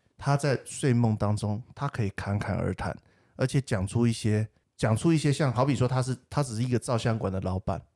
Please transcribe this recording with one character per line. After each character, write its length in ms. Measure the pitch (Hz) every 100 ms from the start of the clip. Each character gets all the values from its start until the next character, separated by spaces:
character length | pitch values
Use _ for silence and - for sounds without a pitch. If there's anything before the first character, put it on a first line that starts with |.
| _ -
他 220 | - 139
在 180 | 147 127
睡 300 | - - 143
梦 220 | 120 120 107
当 200 | 104 104
中， 240 | 104 107 -
他 140 | - 139
可 180 | - 101
以 40 |
侃 260 | - - 101
侃 180 | - 90
而 160 | 92
谈， 240 | 92 - - - _ _ -
而 120 | 127
且 120 | 143
讲 280 | - 104 95
出 180 | 117 120
一 80 |
些， 340 | 113 110 107 110 _ _ -
讲 180 | 117 110
出 160 | 170
一 60 | 160
些 160 | 147
像， 180 | 135 147
好 140 | 117 139
比 100 | 113
说 120 | 123
他 160 | 131
是， 120 | 127 123 _
他 140 | -
只 120 | 139 110
是 80 |
一 60 | 123
个 80 | 120
照 180 | - 117
相 220 | 123 110
馆 160 | 95
的 80 | 95
老 160 | 92 92
板 240 | - 80 -